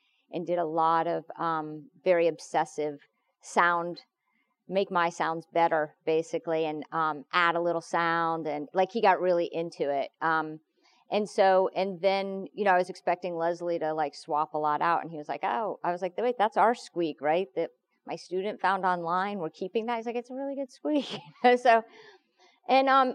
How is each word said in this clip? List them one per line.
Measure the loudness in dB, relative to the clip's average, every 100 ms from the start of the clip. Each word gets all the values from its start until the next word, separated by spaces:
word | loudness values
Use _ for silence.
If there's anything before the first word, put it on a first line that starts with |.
| _ _ _
and | -8 -2
did | -2
a |
lot | 0 2 2 4 2
of, | -2 -6 -6
um, | -2 -2 -4 -10 -16 _
very | 2 4 2
obsessive | 0 -2 -2 -2 -4 -6 -6 _ _ _ _
sound, | -4 2 4 2 -2 -8 -16 _ _ _ _ _ -4
make | -2 0
my | 0 0
sounds | 0 -4 -4 -2
better, | 2 2 2 -2 _
basically, | 0 0 0 -4 -2 -2 -2
and, | -4 -6
um, | -2 -2 -4 -2
add | 2 4
a | 2
little | 0 -2
sound. | -2 0 2 2 0 -2 -4
And, | -6 -4
like, | 0 0
he | 2
got | 4 4
really | 2 2 0
into | -4 -6 -4 -2
it. | -2 -4 -4
Um, | 0 0 -2 -8 _ _ _ _ -4
and | -4 -2
so, | 4 6 6 4 0
and | -4 -2
then, | 0 0 -2 -8 -8
you | -2
know, | 2
I | 2
was | 0
expecting | -4 -4 -2 -4 -2
Leslie | -2 -2 -4 -4
to, | -2
like, | -2 -4
swap | -6 -4 -2 -2
a | -2
lot | -2 0
out. | 0 0
And | -4
he | -10
was | -10
like, | -6
"Oh," | -4 -2 -4 -4
I | -4
was | -4
like, | -6 -4
"Wait, | -2 0
that's | 0 4
our | 2
squeak, | 2 -6 -4 -4 -2
right? | 0 0 -2
That | -4 -6 _ _ _ -14
my | -14
student | -8 -6 -6 -2
found | 0 0
online. | 0 -2 -2 -2 -2 -4
We're | -8
keeping | -8 -6 -4 -4
that." | -4
He's | -6
like, | -8
"It's | -8
a |
really | -8 -8 -6
good | -8
squeak." | -6 -2 -2 -2 -8 -14 2
<laughs> | 4 4
So, | 6 4 2 -14 -20 -20 _ _ _ _ 0
and, | 2 4
um, | 4 4